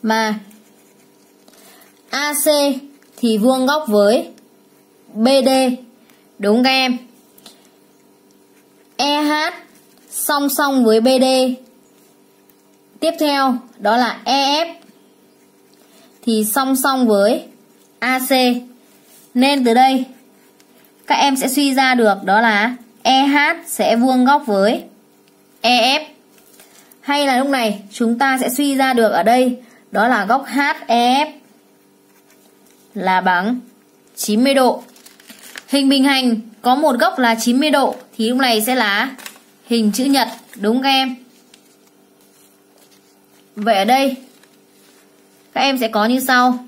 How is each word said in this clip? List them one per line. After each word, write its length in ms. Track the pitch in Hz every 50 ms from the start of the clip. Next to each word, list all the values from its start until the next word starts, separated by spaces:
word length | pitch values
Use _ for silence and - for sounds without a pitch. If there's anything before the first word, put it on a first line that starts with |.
Mà 380 | - 220 220 220 220 214 214 - - - - - _ _ _ _ _ _ _ _ _ _ _ _ _ _ _ _ _ - _ - - - - - - _ _ _ _ _
A 240 | - 269 285 294 294
C 140 | 285 - 311 302 294 285 285 262 254 - - - _ _ _ _ -
thì 200 | - 233 220 214
vuông 280 | 202 254 262 254 262
góc 200 | 254 285 302 302 233
với 420 | 208 208 202 202 226 294 339 - - - _ _ _ _ _ _ _ _ _ _ _ _ _ _ -
B 140 | 208 220 254 269 269 262
D. 40 | 269 262 262 262 254 247 247 - - _ _ _ _ _ _ _ _ _ _
Đúng 160 | 196 202 208
không 80 | 240 247
các 60 | 262
em? 280 | 262 262 262 254 247 247 - - _ _ _ _ _ - _ - - _ _ _ _ _ _ _ _ _ _ _ _ _ _ _ _ _ _ _ _ _ _ _ _ _ _ _ _ _
E 240 | 254 285 294 294
H 120 | 302 294 302 302 311 339 349 - - _ _ - _ _ _ _ _ _
song 400 | - - - - 302 285 285 285
song 360 | 269 - 302 277 277 262 240
với 160 | 220 214 226
B 60 | 220 262 262 254
D. 40 | 254 262 262 262 254 254 254 - - - _ _ _ _ _ _ _ _ _ _ _ _ _ _ _ _ _ _ _ _ _ _ _ _ _ -
Tiếp 140 | - 320 330 330
theo 380 | 311 294 285 277 269 262 254 247 - - _ -
đó 200 | 202 202 220 240
là 240 | 254 226 - - -
E 420 | - 254 277 277 269 285 302 339
F 80 | 339 - - - - - _ _ _ _ _ _ _ _ _ _ _ _ _ _ _ _ _ _ _ _ - - - _ _
thì 240 | - - 226 214 214
song 300 | 214 - 277 269 262 269
song 320 | 262 254 - 269 262 254 226
với 380 | 208 202 196 208 254 339 - - - - - _ _ _ _ _ _ _
A 200 | - 247 262 262
C. 120 | 262 - 269 262 254 247 240 247 - - - _ _ _ _ _ _ _ - - - - _
Nên 320 | 254 247 277 285 277 254
từ 80 | 240 226
đây 320 | 240 262 262 269 254 254 - - - _ _ _ _ _ _ _ _ - _ _ _ _ _ _ _ _ -
các 80 | -
em 200 | - 269 285 269
sẽ 120 | 262 262 269
suy 260 | 254 294 285 277 269
ra 220 | 254 269 262 254
được 280 | 247 233 214 196 196 196
đó 180 | 185 190 214
là 340 | 233 233 214 202 208 240 247 247 - _ _ _ -
E 220 | 226 254 269 269
H 120 | 285 277 294 285 302 339 330 - -
sẽ 280 | - - 208 165 226
vuông 300 | 226 240 262 262 254 254
góc 180 | 254 285 277 285
với 380 | 233 208 196 190 214 254 349 - - - _ _ _ _ _ _ _ _ _ _ _ _ _
E 380 | - 226 247 247 226 254 269 302
F. 60 | 311 - - _ _ _ _ _ _ _ _ - - _ _ - - _ - _
Hay 260 | _ - 285 285 294 277
là 100 | 262 247
lúc 100 | 269 285
này 340 | 277 262 233 220 202 196 - -
chúng 280 | - - 240 226 233 240
ta 180 | 277 269 262 262
sẽ 80 | 254 -
suy 260 | 254 - 285 285 277
ra 180 | 262 269 262 254
được 160 | 240 226 208
ở 140 | - 151 170
đây 340 | 208 233 254 254 254 247 - - - - - _ _
đó 160 | - - 208 240
là 180 | 254 214 202
góc 200 | 196 240 269 277 -
H 120 | 214 269 285 285 320 - - -
E 380 | 233 240 240 247 254 277 302
F 60 | 302 294 - _ _ _ _ _ _ _ _ _ _ _ _ _ _ _ _ _ _ _ _ _ _ _ _ _ _ _ _ _ _ _
là 280 | 208 185 185 185 185
bằng 380 | 180 185 180 175 185 214 254 247 - - _ _ _ _ _ _ _ _ _
chín 280 | - - - 208 208 254
mươi 100 | 277 277
độ. 300 | 269 262 240 - - - - - - _ - _ _ - - - - - - - - - -
Hình 220 | - 285 269 269
bình 140 | 277 277 262
hành 360 | 285 277 269 254 247 226 214 - - - _
có 140 | - 247 254
một 240 | 277 320 302 262 240
góc 200 | 302 359 359 -
là 160 | 254 233 226
chín 240 | 226 - 247 240 262
mươi 120 | 302 311
độ 240 | 277 285 262 - - - - _ _ -
thì 120 | 226 220
lúc 80 | 247 254
này 240 | 269 254 233 214
sẽ 140 | 214 226 254
là 400 | 254 226 208 196 208 233 269 269 - - - - - _ _ _ _ _
hình 260 | - 240 233 220 208
chữ 140 | 208 - 254
nhật, 220 | 285 277 269 233 233 - - - _ -
đúng 200 | 226 196 208 226
không 80 | 262 262
các 60 | 277
em? 260 | 269 269 262 262 254 - - _ _ _ _ _ - _ _ _ _ _ _ _ _ _ _ _ _ _ _ _ _ _ _ _ _ _ _ _ _ _ _ _ _ _ _ _ _ _ _ _ _ _ _ _ _
Vậy 200 | 208 208 220 220
ở 100 | 196 196
đây 300 | 214 247 269 277 269 247 - - - _ _ - _ _ _ _ _ _ _ _ _ _ _ _ _ _ _ _ _ _ _ _ _ _
các 80 | 247
em 160 | 247 277 269 254
sẽ 100 | 254 220
có 180 | 220 214 208
như 140 | 226 247 262
sau. 460 | 254 - 262 247 247 254 247 247 -